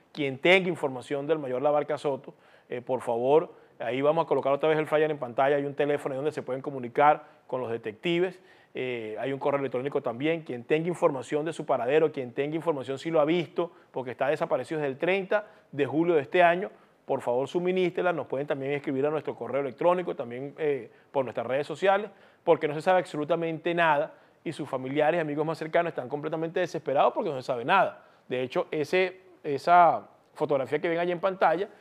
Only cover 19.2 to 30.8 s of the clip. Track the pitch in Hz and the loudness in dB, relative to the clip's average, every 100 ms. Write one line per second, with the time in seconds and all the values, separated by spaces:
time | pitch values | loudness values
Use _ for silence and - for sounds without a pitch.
19.2 | 139 117 117 131 139 - 170 180 180 - | -4 -8 -4 -4 -4 0 2 2 -2 -6
20.2 | 120 123 139 139 156 135 110 - _ 143 | -8 -8 -10 -4 -2 -2 -6 -18 _ -4
21.2 | 123 113 113 131 147 147 185 196 208 - | -2 -4 -4 -4 -4 -2 2 2 -2 -12
22.2 | - _ - 160 151 151 185 185 175 151 | -20 _ 2 2 2 0 2 2 2 -4
23.2 | 151 170 165 160 175 170 165 147 151 - | 0 0 0 -2 -2 2 4 4 0 -6
24.2 | _ _ 170 - 139 131 127 143 151 170 | _ _ -10 -8 -6 -6 -2 2 2 2
25.2 | 156 147 156 156 160 170 170 151 123 143 | 0 -2 -4 -4 -2 0 0 -4 -6 -6
26.2 | 156 160 165 185 170 160 147 135 202 320 | -4 -4 -2 -2 -2 -4 -2 2 2 2
27.2 | 202 131 127 123 127 190 151 - - _ | -4 -4 -4 -4 2 4 2 -2 -16 _
28.2 | - 127 127 180 165 156 143 185 185 185 | -6 -4 -2 -2 -2 -2 0 0 0 -4
29.2 | - - 151 139 - 175 165 117 - _ | -18 -12 -6 -4 6 8 8 4 -4 _
30.2 | _ - 151 139 123 147 | _ -6 0 0 0 -2